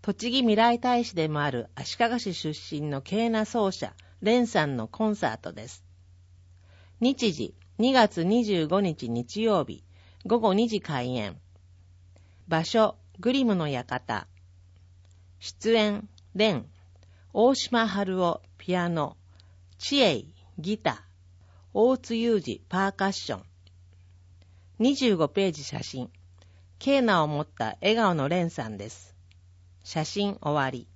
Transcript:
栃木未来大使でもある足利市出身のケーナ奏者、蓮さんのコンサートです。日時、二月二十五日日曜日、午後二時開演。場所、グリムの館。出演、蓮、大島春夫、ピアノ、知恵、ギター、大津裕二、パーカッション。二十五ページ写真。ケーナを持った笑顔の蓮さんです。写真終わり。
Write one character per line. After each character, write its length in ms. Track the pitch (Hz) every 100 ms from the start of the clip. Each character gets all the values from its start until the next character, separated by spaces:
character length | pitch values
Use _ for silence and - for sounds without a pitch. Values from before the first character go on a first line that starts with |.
栃 300 | - 190 240
木 60 | 262
未 140 | 240 208
来 240 | 233 240
大 240 | 247 240
使 120 | 240 175
で 120 | 156
も 140 | 151
あ 80 | 147
る 200 | 123 110 -
足 220 | 131 -
利 220 | 233 240
市 140 | 208
出 420 | 170 156 151 - 151
身 140 | 151
の 120 | 135
ケ 260 | - 202 233
ー 20 |
ナ 160 | 226 214
奏 260 | 240 196
者、 220 | - 113 - - -
蓮 220 | 202 247 233
さ 200 | 180 151
ん 120 | 131
の 100 | 110
コ 200 | - 220
ン 80 | 208
サ 140 | 143
ー 80 | 110
ト 140 | -
で 160 | 101 113
す。 160 | - - - - - - - - - - - - -
日 340 | 240 269 233
時、 220 | 160 110 - - -
二 140 | 240
月 300 | 262 214 -
二 220 | 170 233 214
十 220 | 185 156
五 140 | 185
日 280 | 196 151 117
日 320 | 117 120 208
曜 240 | 220 196 175
日、 180 | - - - - - -
午 140 | 233
後 140 | 220
二 140 | 190 233
時 120 | 214
開 360 | - 139 123 123
演。 240 | 104 - - - - - - - - - - - -
場 160 | 160
所、 340 | 165 233 214 - - -
グ 140 | 208
リ 120 | 269 247
ム 100 | 190
の 120 | 151
館。 600 | 131 123 127 - 107 - - - - - - - - - - - -
出 340 | - - 220
演、 340 | 226 214 208 214 - - 190
蓮、 300 | 220 147 - - - - - - -
大 220 | - 233 269
島 320 | - 240 226
春 340 | 190 196 185
夫、 200 | 175 - - -
ピ 180 | - 180
ア 120 | 175
ノ、 280 | 165 143 - - - - - - -
知 200 | - 285
恵、 260 | 214 127 - - - -
ギ 180 | 160 214
タ 140 | 156
ー、 40 | 113 - _ - - - - -
大 240 | 202 233 254
津 180 | - 233
裕 240 | 233 214
二、 220 | 147 104 -
パ 220 | 180 196
ー 60 | 196
カ 100 | 196
ッ 40 |
シ 200 | 190 -
ョ 40 | 101
ン。 60 | - - - - - - - - - - - - - -
二 180 | 233 277
十 200 | 254 185
五 120 | 147
ペ 180 | - 190
ー 40 |
ジ 120 | 147
写 180 | 139 -
真。 280 | - 135 - - - - - - - -
ケ 200 | 269 277
ー 20 |
ナ 220 | 240 185
を 40 | 151
持 140 | 147
っ 40 | 156
た 320 | - 110 -
笑 140 | 196 226
顔 200 | 214 165
の 100 | 135
蓮 240 | 180 170
さ 180 | - 113
ん 100 | 104
で 120 | 104
す。 260 | - - - - - - - - -
写 200 | - 160 151
真 320 | 202 202 202
終 120 | 151
わ 160 | 147 131
り。 180 | 131 -